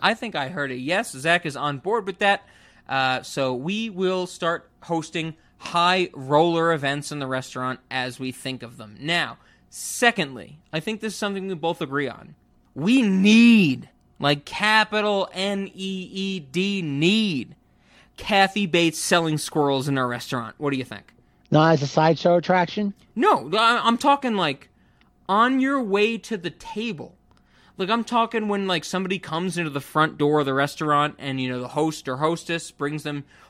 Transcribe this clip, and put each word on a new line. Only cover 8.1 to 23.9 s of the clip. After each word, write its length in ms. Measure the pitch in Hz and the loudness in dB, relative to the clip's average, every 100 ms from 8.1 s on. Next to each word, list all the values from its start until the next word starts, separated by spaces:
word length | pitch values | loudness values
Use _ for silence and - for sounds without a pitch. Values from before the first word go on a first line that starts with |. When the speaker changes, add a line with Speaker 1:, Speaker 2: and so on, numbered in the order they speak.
| 120 | -6
Speaker 1:
we 100 | 131 | -8
think 320 | 123 135 127 | -8 -10 -10
of 140 | 120 123 | -12 -18
them. 200 | 107 104 | -20 -10
Now, 380 | 143 170 135 - _ _ _ | -4 -2 -2 -8 _ _ _
secondly, 880 | - - - 240 226 147 127 92 147 _ | -14 -10 2 2 2 -4 -6 -16 -20 _
I 80 | 156 | -8
think 200 | 185 220 | -6 -6
this 140 | 220 | -6
is 40 | - | -6
something 300 | 208 196 190 | -6 -4 -6
we 60 | |
both 260 | 175 165 170 | -4 -4 -4
agree 280 | 143 139 135 | -4 -4 -4
on. 260 | 90 - - _ _ _ | -8 -18 -20 _ _ _
We 280 | - 175 262 | -4 2 4
need, 840 | 220 190 202 220 233 226 165 120 - _ _ - | 4 4 6 8 10 8 6 2 -8 _ _ -4
like, 240 | 139 147 | -2 -2
capital 840 | - - 208 220 208 214 208 202 185 | -4 -2 2 4 4 0 0 0 -2
N 340 | 180 196 196 196 | -4 -4 -4 -6
E 40 | - 190 190 185 | -8 -8 -8 -8
E 280 | 190 196 190 | -6 -4 -6
D, 420 | 135 165 196 196 | -4 -2 0 -2
need, 760 | 160 139 165 220 214 143 - - _ _ _ _ _ - | -2 0 2 2 2 -2 -6 -14 _ _ _ _ _ -14
Kathy 500 | - 202 190 208 196 | 0 2 4 2 0
Bates 320 | 170 170 - | 2 2 0
selling 400 | - 175 165 151 | 2 2 2 -2
squirrels 500 | - 156 143 135 127 | -2 0 2 2 0
in 100 | 135 | -2
our 80 | 123 | -2
restaurant. 480 | 120 - 131 113 - | -4 -6 -6 -6 -6
What 120 | 147 | -4
do 60 | 135 | -4
you 80 | |
think? 280 | 117 104 - _ _ _ - | -6 -12 -18 _ _ _ 2
Speaker 2:
Not 220 | 151 165 | 6 6
as 100 | 156 | 4
a 40 | 139 | 2
sideshow 480 | - 156 160 180 175 | 2 4 4 4 4
attraction? 580 | 160 185 170 - 208 - _ - | 4 2 2 -2 -4 -6 _ 0
Speaker 1:
No, 340 | 370 262 135 | 2 2 0
I, 260 | 175 226 240 | 2 2 2
I'm 160 | 196 | 2